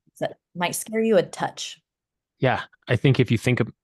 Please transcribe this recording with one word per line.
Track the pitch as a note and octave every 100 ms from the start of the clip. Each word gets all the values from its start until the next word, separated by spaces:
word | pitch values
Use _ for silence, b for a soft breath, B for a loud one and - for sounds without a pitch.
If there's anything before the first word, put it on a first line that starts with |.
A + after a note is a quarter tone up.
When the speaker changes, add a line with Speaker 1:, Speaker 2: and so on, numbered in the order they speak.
| _ -
Speaker 1:
that | D#3 - _
might | E3+ F3+
scare | - - A3
you | A3+ G3+
a |
touch. | - - D#3 - - - _ _ _ _ _ _
Speaker 2:
Yeah, | C3 G#2+ - _ -
I | B2
think | C#3+ C3
if | B2+
you | A2+
think | B2+ B2
ab-, | A#2+ -